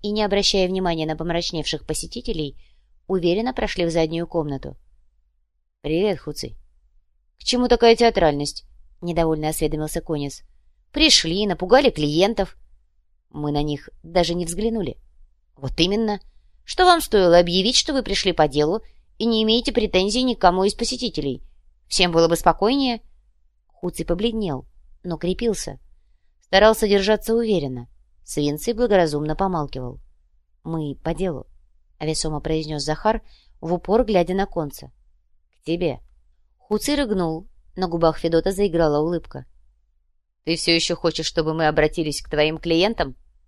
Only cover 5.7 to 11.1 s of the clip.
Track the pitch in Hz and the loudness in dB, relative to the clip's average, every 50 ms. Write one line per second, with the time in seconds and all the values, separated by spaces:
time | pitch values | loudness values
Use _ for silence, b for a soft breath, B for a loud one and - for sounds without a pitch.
5.7 | _ _ - 147 156 165 196 214 190 139 - - - - - - - - - _ | _ _ -6 -4 -2 0 0 -2 -2 -4 -6 -10 -10 -10 -10 -12 -12 -16 -20 _
6.7 | _ _ _ _ _ _ _ _ _ _ _ _ _ _ - - - 247 247 247 | _ _ _ _ _ _ _ _ _ _ _ _ _ _ -6 -2 0 0 2 4
7.7 | 240 233 233 233 226 226 233 233 226 - 165 156 143 143 147 147 - - - - | 4 6 6 6 6 6 4 4 4 4 4 2 2 2 -2 -6 -8 -10 -16 -20
8.7 | - - - - - _ - 175 170 165 165 160 160 156 156 156 156 - 165 147 | -20 -20 -20 -20 -18 _ -8 -4 -2 0 0 0 0 0 -2 -4 -2 -2 -2 -2
9.7 | 151 151 156 156 - 165 156 - 165 147 143 143 - - - - _ _ _ _ | -2 -4 -6 -6 -6 -6 -6 -6 -6 -6 -6 -6 -8 -12 -18 -20 _ _ _ _
10.7 | _ _ _ _ - 285 311 311 | _ _ _ _ 0 4 4 6